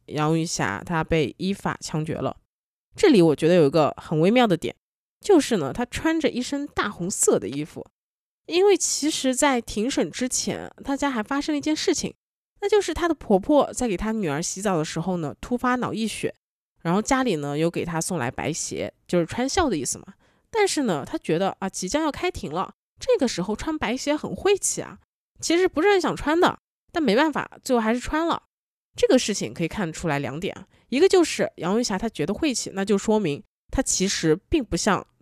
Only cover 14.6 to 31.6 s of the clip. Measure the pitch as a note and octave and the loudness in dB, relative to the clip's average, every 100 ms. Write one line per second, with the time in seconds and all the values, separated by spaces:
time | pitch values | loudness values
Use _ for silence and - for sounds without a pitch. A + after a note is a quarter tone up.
14.6 | G#3 F3 D#3+ D#3+ F3 F3+ D3 - - B3 | 0 0 -2 -4 -4 -2 -4 -8 -6 -2
15.6 | B3+ B3 E3+ G3+ A3 - - - _ _ | 0 0 -2 -2 -4 -4 -6 -8 _ _
16.6 | _ _ E3 F#3+ G#3+ C4 B3+ D#3 C#3+ C#3+ | _ _ -2 0 2 0 2 -2 -2 0
17.6 | E3 E3+ E3+ D#3+ E3 F3 B2 - G#2 E3 | 0 0 -4 -4 -4 -2 -4 -4 -6 -4
18.6 | - C#2+ F#2+ _ - F3 E3 - C4 - | -6 -6 -8 _ -2 0 0 -2 -2 0
19.6 | D4 E3 - - - - _ _ _ A4+ | 0 0 -4 -8 -12 -20 _ _ _ 0
20.6 | G4 D#4 B3 D3+ A#2+ D#4+ - E3 F#3+ - | 0 2 0 -2 -4 -6 -2 0 0 -2
21.6 | F#3+ - F#3 D4 D#4+ - F4+ - D#3+ E3 | -8 -6 -4 0 -2 -2 -4 -4 -8 -6
22.6 | - - _ - - A#4 A#3+ - F#3 - | -8 -10 _ -10 0 2 2 -2 -4 -4
23.6 | - D#4 - B3+ C#4+ D4+ - - F#4+ G4 | -4 -4 -4 -4 -2 -2 -2 -2 0 2
24.6 | - - - - _ _ _ - - E4+ | 0 -6 -10 -14 _ _ _ -10 0 2
25.6 | F#4 D4 G4 G4 C#4+ D#3 C#4+ E4 F4+ - | 2 2 2 4 2 -2 0 2 2 0
26.6 | _ _ _ F4 C4+ G#3+ D4+ B3 - - | _ _ _ -2 2 4 2 0 -6 -10
27.6 | - B3 A3 A#3+ - D4+ E4 - _ _ | -2 0 2 -2 -2 -2 -2 -4 _ _
28.6 | _ _ _ - A#4+ B3+ - G3 C3 B2+ | _ _ _ -2 4 4 4 -4 -6 -4
29.6 | E3 - E3 D#3 E3+ C#3+ C#3 D3+ F#3 - | -6 -4 -6 -4 -2 -2 -4 -6 -8 -10
30.6 | - _ - B3+ F#4+ F#4+ D#4 - F3+ - | -18 _ -4 4 6 6 4 0 -4 -2